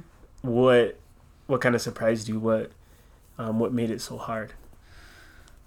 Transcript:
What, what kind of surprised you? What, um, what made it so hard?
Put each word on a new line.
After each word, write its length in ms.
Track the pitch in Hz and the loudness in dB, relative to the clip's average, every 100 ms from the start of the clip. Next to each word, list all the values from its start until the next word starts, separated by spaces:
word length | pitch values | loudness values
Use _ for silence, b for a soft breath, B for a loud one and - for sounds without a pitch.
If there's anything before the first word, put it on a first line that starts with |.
| 170 - - - | -12 -20 -20 -10
What, 560 | 131 120 127 123 110 - - - - - - | -2 4 6 6 4 -2 -20 -20 -20 -16 -4
what 120 | 131 | 0
kind 160 | 127 120 | 2 0
of 60 | |
surprised 480 | 120 - 113 113 110 | -2 -4 0 0 -2
you? 100 | 110 | -4
What, 320 | 113 110 - - b b b b b - | 0 0 -2 -12 b b b b b -10
um, 220 | 113 110 | -6 -2
what 140 | 120 | 0
made 160 | 123 117 | 0 -2
it 100 | 104 | -4
so 180 | - 120 | -8 -12
hard? 360 | - 113 107 - - - b b b b b b b b | -8 -8 -8 -14 -20 -20 b b b b b b b b